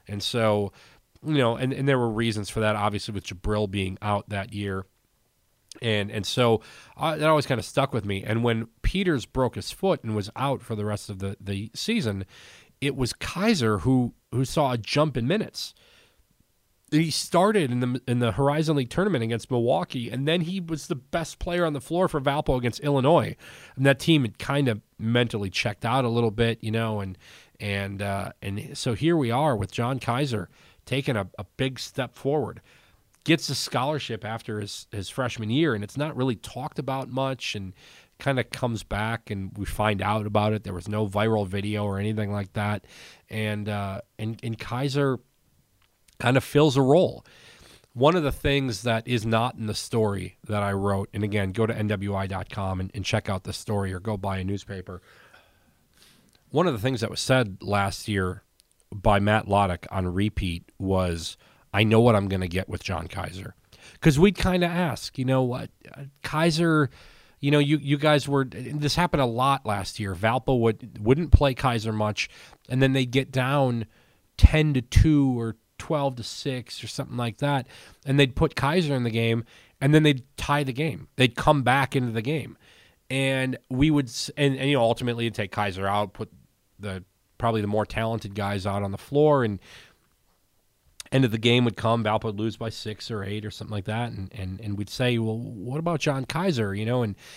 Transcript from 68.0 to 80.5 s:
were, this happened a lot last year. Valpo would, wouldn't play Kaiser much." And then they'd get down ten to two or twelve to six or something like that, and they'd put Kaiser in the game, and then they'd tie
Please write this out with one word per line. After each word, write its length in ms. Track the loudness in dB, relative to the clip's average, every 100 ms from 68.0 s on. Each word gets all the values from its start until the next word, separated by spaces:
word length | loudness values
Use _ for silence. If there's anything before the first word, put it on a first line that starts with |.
| 4 4 4
were, 180 | 0 0
this 500 | -6 -8 -4 -2 0
happened 260 | 0 2
a 60 | 0
lot 400 | 2 2 2 -2
last 320 | -4 -4 -6
year. 160 | -6 0
Valpo 440 | 2 2 2 4
would, 380 | 4 2 -6 -2
wouldn't 320 | 2 4 6
play 220 | 6 6
Kaiser 400 | 2 0 0 -2
much." 340 | 0 0 -2 -8 -10 -20 -18 -4
And 120 | 2
then 120 | 4
they'd 180 | 2 2
get 200 | 0 0
down 540 | -2 0 2 2 0 -6 _ _ _ _ 6
ten 360 | 6 6 2
to 80 | 0
two 580 | 2 4 6 6 4 0
or 180 | -4 -8 _ -12
twelve 380 | -4 -2 -2 -4
to 80 |
six 600 | -12 -8 -6 -6 -8 -12
or 40 | -12
something 300 | -10 -8 -4
like 200 | -4 -2
that, 300 | 0 0 -4 -16 -20 -10 0
and 140 | 4
they'd 160 | 4 4
put 200 | 0 0
Kaiser 400 | 0 2 2 0
in 80 |
the 80 | 0
game, 320 | 0 0 0 -4 -14 _ 0
and 140 | 6
then 100 | 6
they'd 200 | 6 2 -4 -8
tie 260 | -2